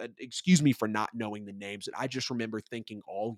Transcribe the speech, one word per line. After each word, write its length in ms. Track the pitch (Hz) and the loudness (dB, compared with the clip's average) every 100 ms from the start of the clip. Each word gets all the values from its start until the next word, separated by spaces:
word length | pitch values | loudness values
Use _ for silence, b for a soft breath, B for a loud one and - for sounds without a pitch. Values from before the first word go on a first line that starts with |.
Uh, 80 | 117 - | -10 -10
excuse 440 | 127 - - 175 | -10 -2 6 8
me 100 | 147 | 8
for 160 | - 110 | 4 2
not 220 | 107 107 | 2 0
knowing 320 | 117 107 104 | -2 -4 -4
the 80 | 101 | -8
names. 360 | 98 101 101 - | -10 -8 -8 -8
And 60 | 104 | -6
I 100 | 131 | -4
just 240 | 127 - | -2 -2
remember 280 | 120 113 107 | -2 -2 -4
thinking 440 | - 117 110 104 - | -6 -10 -10 -12 -8
all 300 | 98 113 | -4 -4